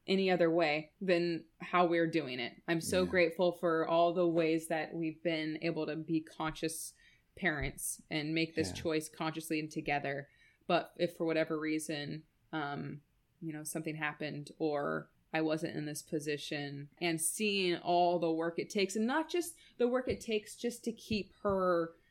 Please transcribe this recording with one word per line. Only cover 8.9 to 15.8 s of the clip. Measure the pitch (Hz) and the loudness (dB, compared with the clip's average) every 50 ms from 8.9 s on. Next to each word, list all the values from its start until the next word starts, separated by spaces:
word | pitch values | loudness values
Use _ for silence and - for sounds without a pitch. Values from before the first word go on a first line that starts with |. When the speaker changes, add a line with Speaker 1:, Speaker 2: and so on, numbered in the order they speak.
| 156 156 156 - | 0 0 -2 -4
Speaker 1:
consciously | - - 165 160 156 160 156 - 160 151 | -6 -4 -4 -4 -4 -4 -4 -4 -2 -2
and | 156 151 | -4 -4
together. | - 160 147 151 143 143 139 139 143 143 143 - _ _ _ _ _ _ _ | -6 -6 -2 -2 -2 0 -2 -2 -4 -6 -8 -12 _ _ _ _ _ _ _
But | - 175 160 - - - | 0 0 0 0 -2 -4
if | - 175 170 - | -2 -2 -2 0
for | - 170 | 0 0
whatever | 165 156 156 160 160 160 151 | 0 2 2 2 0 -2 -2
reason, | 156 156 156 156 156 - 156 147 143 151 156 156 - _ _ _ _ _ | -2 -2 -2 -2 -2 -4 -6 -6 -6 -6 -8 -10 -12 _ _ _ _ _
um, | 160 156 147 143 143 - 147 143 151 147 - _ _ _ _ _ _ - | -4 -4 -4 -4 -4 -6 -8 -8 -10 -12 -14 _ _ _ _ _ _ -12
you | 165 160 151 | -10 -8 -8
know, | 151 156 | -8 -8
something | - - 160 160 160 151 | -6 -6 -6 -4 -6 -4
happened | 156 151 151 151 - 151 143 147 147 147 - - | -4 -4 -4 -4 -4 -6 -6 -6 -8 -10 -10 -6
or | - 160 151 147 143 147 160 160 156 151 - _ _ _ _ | -2 0 0 0 0 0 0 -2 -4 -6 -10 _ _ _ _
I | - 160 | -2 0
wasn't | 160 156 156 160 165 - - | 0 0 0 0 -2 -4 -4
in | 151 | -4